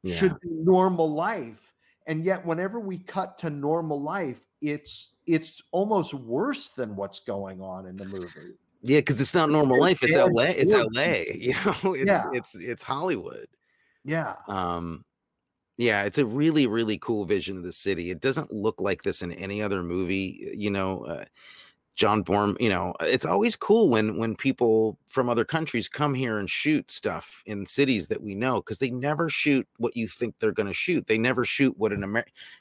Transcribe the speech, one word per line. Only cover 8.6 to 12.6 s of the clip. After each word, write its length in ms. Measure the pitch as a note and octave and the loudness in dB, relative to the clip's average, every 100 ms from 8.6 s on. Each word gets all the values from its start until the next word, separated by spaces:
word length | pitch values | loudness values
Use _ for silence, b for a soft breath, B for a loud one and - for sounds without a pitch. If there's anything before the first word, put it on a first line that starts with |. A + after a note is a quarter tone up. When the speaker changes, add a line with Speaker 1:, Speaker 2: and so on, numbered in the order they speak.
| _ _ | _ _
Speaker 1:
Yeah, 180 | A#2+ D3 | 4 4
'cause 200 | - B2 | 4 0
it's 140 | C3+ F3+ | 2 4
not 100 | D#3 | 4
Speaker 2:
It's 40 | |
Speaker 1:
normal 220 | D3+ C#3+ B2 | 4 6 6
Speaker 2:
very 60 | |
Speaker 1:
life. 220 | F3+ F3 | 6 4
It's 120 | B2 E3 | 4 6
Speaker 2:
bad 140 | F#3 | 6
Speaker 1:
L 100 | A2+ | 4
A. 80 | D3 | 2
It's 240 | F3+ E3 | 4 6
Speaker 2:
for 60 | G#3+ | 6
Speaker 1:
L 60 | A2+ A#2 | 4 0
A. 380 | D#3+ B2+ E2 - | 2 0 -2 -4
<laughs> 40 | |
You 140 | A#2 | -2
know, 400 | E3+ G3 D#3+ F#3 | 0 0 0 -2
it's, 120 | D3+ E3 | 0 2
Speaker 2:
Yeah. 160 | F3+ F#2 | 2 2
Speaker 1:
it's, 220 | B2+ - | -4 -6
it's 280 | G2 | -12